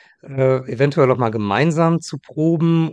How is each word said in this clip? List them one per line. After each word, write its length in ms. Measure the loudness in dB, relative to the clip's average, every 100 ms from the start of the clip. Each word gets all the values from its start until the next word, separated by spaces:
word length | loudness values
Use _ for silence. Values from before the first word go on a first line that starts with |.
| _ _
äh, 480 | -10 -2 0 0 -2
eventuell 400 | -2 0 2 2
auch 60 | 2
mal 140 | 0
gemeinsam 680 | -2 -2 0 0 2 0 0
zu 160 | -4 -14
proben 720 | -10 -4 0 2 2 0 -2